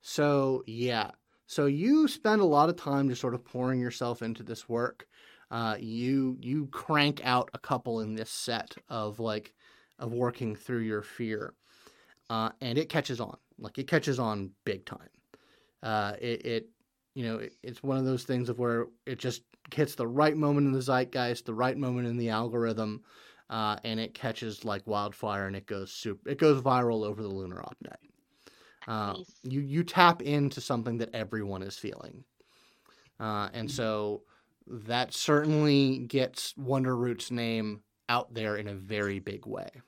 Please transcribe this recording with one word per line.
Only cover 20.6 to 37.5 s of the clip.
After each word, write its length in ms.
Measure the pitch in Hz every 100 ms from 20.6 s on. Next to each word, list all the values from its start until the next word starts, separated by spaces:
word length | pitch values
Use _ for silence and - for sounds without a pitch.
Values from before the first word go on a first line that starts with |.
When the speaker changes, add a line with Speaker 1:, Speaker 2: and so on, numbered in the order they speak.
| 143
Speaker 1:
in 60 |
the 80 | 135
zeitgeist, 640 | 127 127 127 135 123 117 -
the 80 |
right 240 | 110 127 135
moment 300 | 131 123 120
in 100 | 120
the 120 | 113
algorithm, 720 | 110 117 120 117 110 107 107 - - - - _
uh, 260 | 113 107 104
and 160 | 117 110
it 160 | 113 -
catches 500 | 123 113 113 104 113
like 160 | 101 104
wildfire, 580 | 104 101 101 110 101 98
and 100 | 98
it 120 | 98
goes 260 | 101 95
sup-, 240 | - 113 98 -
it 140 | 135
goes 200 | 156 139
viral 440 | 127 123 120 113 107
over 160 | 104
the 80 | 107
Lunar 320 | 95 92 90
Op 160 | - -
Net. 180 | - - _ _ _ _ - _ - _ -
Uh, 260 | 110 104 95
Speaker 2:
Nice. 140 | 92 _
Speaker 1:
you, 180 | 123 135
you 220 | 139 147
tap 400 | 170 - 175 170
into 360 | 143 147 143 139
something 380 | - 123 113 117
that 160 | 113
everyone 480 | 113 107 110 101 95
is 160 | 98 -
feeling. 460 | 104 - - - 131 _ _ _ _ _ _ _ _ _
Uh, 300 | 110 104 104
and 160 | 117 110
so 540 | 127 113 107 104 101 _ _ _ _ -
that 460 | 120 107 120 123
certainly 840 | - - 147 151 151 151 139 135 131
gets 560 | 123 135 127 - - -
Wonder 380 | 131 135 131 123
Root's 340 | 120 117 -
name 500 | 123 117